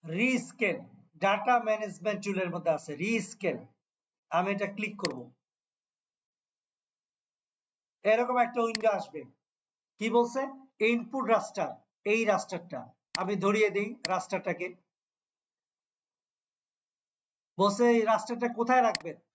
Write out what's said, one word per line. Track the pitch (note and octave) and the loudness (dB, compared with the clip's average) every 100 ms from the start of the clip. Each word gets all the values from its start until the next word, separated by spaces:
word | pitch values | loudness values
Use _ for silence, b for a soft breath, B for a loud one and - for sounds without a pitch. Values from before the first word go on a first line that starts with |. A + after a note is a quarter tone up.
রিস্কেল, | E3 E3 B3 B3+ - - G#3 E3+ - - _ D3+ | -6 0 2 2 -4 -2 -2 -2 -8 -20 _ -2
ডেটা | G3 G#3 A#3 A#3+ A3 | 2 2 4 2 4
ম্যানেজমেন্ট | G#3+ G#3+ F3+ G#3 G3+ | -2 -2 -4 -4 -2
টুলের | G3+ F#3+ F#3 | -2 -2 -2
মধ্যে | E3+ E3 D3+ | -2 0 0
আছে | - D3 | -2 -6
রিস্কেল। | F#3+ A3+ - - F#3+ B2+ A#2 _ _ _ _ _ _ | -2 -2 -2 -4 -4 -4 -10 _ _ _ _ _ _
আমি | E3 F#3 | -2 0
এটা | G3+ G3 G3 | -2 -4 -6
ক্লিক | G#3 G#3 | -8 -6
করব, | F#3 C3 A#2+ _ _ _ _ _ _ _ _ _ _ _ _ _ _ _ _ _ _ _ _ _ _ _ _ _ _ _ | -6 -6 -14 _ _ _ _ _ _ _ _ _ _ _ _ _ _ _ _ _ _ _ _ _ _ _ _ _ _ _
এরকম | G3+ A3 B3 B3 | 2 2 2 0
একটা | A#3+ A#3+ A#3 | 0 0 -2
উইন্ডো | A3 A3 G3 | 0 0 0
আসবে। | - D#3 C3 _ _ _ _ _ _ _ | -4 -12 -14 _ _ _ _ _ _ _
কি | A3 A#3 | 0 2
বলছে? | A#3+ C4 C4+ - - _ A3 | 2 -2 -6 -8 -20 _ 2
ইনপুট | A#3 - C4+ G#3+ | 2 -2 -6 2
রাস্টার, | A3 - - D3 - _ _ - | 2 2 -6 -6 -6 _ _ -2
এই | A3+ A3 | 0 2
রাস্টারটা | F#3+ - F3+ - C#3 A2+ _ _ - | 0 0 -10 -8 -12 -12 _ _ -6
আমি | F#3 G3+ | -4 0
ধরিয়ে | G3 G#3 G#3+ F#3+ | 0 4 2 2
দিই | G#3 A#3+ - | -4 -6 -4
রাস্টারটাকে। | F#3 - F#3 F#3+ F3 F#3 F3+ _ _ _ _ _ _ _ _ _ _ _ _ _ _ _ _ _ _ _ _ _ _ _ _ _ _ _ - | -4 -2 -6 -4 -6 -8 -12 _ _ _ _ _ _ _ _ _ _ _ _ _ _ _ _ _ _ _ _ _ _ _ _ _ _ _ 2
বলছে | G3 G3+ A#3+ | 2 4 4
এই | A#3 G#3+ | 6 4
রাস্টারটা | A3 - A#3 A#3 A3 | 2 0 -4 -4 -2
কোথায় | A#3 B3+ A#3 | 2 4 4
রাখবেন? | G#3+ E3 - _ | 0 -8 -14 _